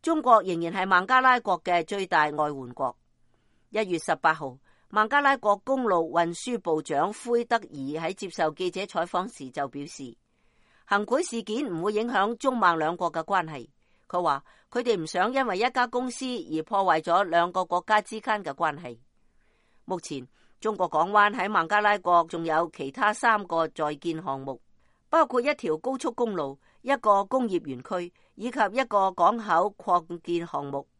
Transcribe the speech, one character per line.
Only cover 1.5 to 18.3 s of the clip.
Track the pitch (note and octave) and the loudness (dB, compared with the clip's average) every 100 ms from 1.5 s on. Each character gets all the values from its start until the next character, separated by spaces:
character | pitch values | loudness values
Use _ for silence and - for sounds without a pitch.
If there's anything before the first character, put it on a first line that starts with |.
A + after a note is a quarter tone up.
| F3+ | -2
嘅 | - F3 | 2 0
最 | - G3+ F#3+ | 0 -4 2
大 | E3+ D3+ | 2 2
外 | D3+ D3+ | 0 -2
援 | C#3 B2 | -2 -10
國。 | B2 C3 - _ _ _ _ _ _ _ | -6 -6 -6 _ _ _ _ _ _ _
一 | G#3 G#3 | -4 -2
月 | E3 | -4
十 | - D#3+ | -2 0
八 | E3 | 2
號， | D#3 C#3+ B2+ _ _ _ | 0 -4 -12 _ _ _
孟 | G#3 G#3+ | 0 2
加 | C#4+ | 2
拉 | C#4+ C4+ | 2 2
國 | G#3+ G3+ | 2 0
公 | - C4+ | 0 0
路 | A#3 F3 E3 | 2 2 2
運 | D#3 E3+ | 0 0
輸 | E3 - A#3+ | -2 -6 -4
部 | F3 D#3 | 0 -2
長 | D#3 D3 F3 | 0 0 0
灰 | G#3+ A#3 A#3+ A#3 | -4 -2 -2 0
德 | A#3 | -2
爾 | - | -2
喺 | D3 C3+ D3+ E3 | -10 -8 -6 -6
接 | G3 F#3+ | -8 -10
受 | - D#3+ | -2 -4
記 | D3+ F3+ | -2 -6
者 | F3+ | -4
採 | G3+ F3+ F3 | -6 -6 -4
訪 | F3+ G3 | -4 -6
時 | - C3 | -10 -12
就 | D3 C#3 | -8 -8
表 | C#3+ | -8
示， | C#3+ - C3 - _ _ _ _ _ _ _ | -14 -14 -16 -16 _ _ _ _ _ _ _
行 | G3+ | -2
賄 | G#3 C4 F4 | 2 0 0
事 | A#3 | -6
件 | G3+ A3 C#4+ | -4 -4 -4
唔 | E3 | -2
會 | F#3 | -2
影 | G#3 A#3 | -2 0
響 | A3 G3+ A#3 | 0 0 0
中 | C#4 B3 | -2 2
孟 | F#3 E3 | 2 2
兩 | D#3 F3 | -2 -2
國 | F3 | -4
嘅 | E3 | -4
關 | D#3+ G3 | -2 -2
係。 | D#3+ D3 A#2 _ _ _ _ | -2 -10 -16 _ _ _ _
佢 | F3+ | -2
話， | E3+ C#3 _ _ _ | 0 -2 _ _ _
佢 | A#3+ | -4
哋 | A#3 G3+ | 0 -2
唔 | D#3 | -2
想 | F3+ G3+ | 0 0
因 | C4+ B3+ | 0 0
為 | F#3 | 0
一 | A#3+ | 0
家 | C4 B3 | 0 0
公 | B3 B3+ | -2 -4
司 | - | -6
而 | C4 B3 D#3+ D#3 | -6 -6 -4 -6
破 | D#3 G3+ | -2 0
壞 | F#3+ D#3+ | 2 2
咗 | D#3+ F3 | 4 2
兩 | G3 E3+ F3 | 4 2 2
個 | F3+ | -2
國 | F#3 F3+ - | -2 -4 2
家 | G#3+ | 0
之 | G#3+ A3 | 0 -10
間 | A3+ | -4